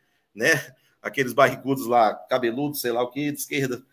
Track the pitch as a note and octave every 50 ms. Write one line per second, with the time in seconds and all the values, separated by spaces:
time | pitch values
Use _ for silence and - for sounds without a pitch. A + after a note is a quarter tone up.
0 | _ _ _ _ _ _ _ G2+ A#2+ D#3 D#3+ C#3 - - - _ _ _ _ _
1 | - - - C#3 C3 A#2+ A2+ C#3+ C3+ B2 B2+ - - C3+ C3+ C3+ A2+ A2+ A#2+ A#2+
2 | A2 G#2 - - - - B2+ B2+ A#2+ A#2 A2+ C3+ D3 D3 D3 - - A#2+ A2+ A#2+
3 | B2 - - C#3 D3 D3 D3 - - - D3 C#3+ C3+ C3 B2 - - _